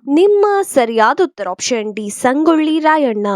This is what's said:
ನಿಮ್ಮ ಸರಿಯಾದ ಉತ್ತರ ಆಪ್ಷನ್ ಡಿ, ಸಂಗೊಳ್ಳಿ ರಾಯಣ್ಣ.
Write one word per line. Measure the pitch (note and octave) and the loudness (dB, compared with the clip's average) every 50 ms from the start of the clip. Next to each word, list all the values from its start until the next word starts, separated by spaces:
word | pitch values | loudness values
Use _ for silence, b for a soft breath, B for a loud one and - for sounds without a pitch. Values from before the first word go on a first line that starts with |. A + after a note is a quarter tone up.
| _ - | _ 0
ನಿಮ್ಮ | C#4 D4+ F4+ G4+ G#4 G4+ G4+ G#4 G4+ G4 | 2 2 4 4 4 4 2 2 2 0
ಸರಿಯಾದ | G4 - - C#4+ A#3+ A3+ A#3 A3 G#3+ A3 C#4 - F#4+ | -2 0 0 0 0 0 0 0 2 2 2 0 -2
ಉತ್ತರ | D4+ _ - G3+ F#3 | -2 _ -8 -8 -8
ಆಪ್ಷನ್ | F3+ _ - - B3+ A3+ G#3 G#3+ G#3 | -8 _ -6 -4 -4 -4 -4 -6 -8
ಡಿ, | G3+ G#3+ G3+ | -8 -10 -10
ಸಂಗೊಳ್ಳಿ | G3+ - - B3 C4 C#4+ D#4 E4 E4 D#4 D#4 D#4 D#4 D#4+ | -10 -2 -2 0 0 2 2 2 2 2 0 0 -2 0
ರಾಯಣ್ಣ. | D4+ D#4 D#4 D#4 D4 B3+ A3 G#3 G#3 G3+ G3 | 0 2 2 2 0 0 -2 -2 -2 -2 -4